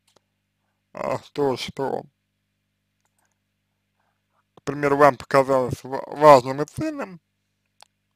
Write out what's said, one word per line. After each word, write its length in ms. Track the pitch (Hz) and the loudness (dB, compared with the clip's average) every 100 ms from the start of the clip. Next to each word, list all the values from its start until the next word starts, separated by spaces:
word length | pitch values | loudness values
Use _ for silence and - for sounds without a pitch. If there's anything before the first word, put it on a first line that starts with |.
| _ _ _ _ _ _ _ _ _ | _ _ _ _ _ _ _ _ _
а, 260 | - - 127 - | -12 -8 -8 -10
то, 240 | - 143 120 | -4 -4 -4
что, 460 | - - 135 - 147 _ _ _ _ _ _ _ _ _ _ _ _ _ _ _ _ _ _ _ _ _ _ _ _ | -10 -10 -8 -8 -12 _ _ _ _ _ _ _ _ _ _ _ _ _ _ _ _ _ _ _ _ _ _ _ _
к 80 | - | -14
примеру, 340 | - 139 143 139 | -10 -4 -2 4
вам 200 | 143 127 | 4 2
показалось 640 | - 139 131 131 123 139 | -2 0 2 0 -2 -8
ва-, 220 | 127 131 - | -10 -12 -10
важным 560 | 143 151 143 131 139 | 4 8 8 6 -8
и 20 | 151 | -8
ценным. 540 | - 311 285 202 175 _ _ _ _ _ _ - _ _ | -8 -8 -8 -14 -16 _ _ _ _ _ _ -20 _ _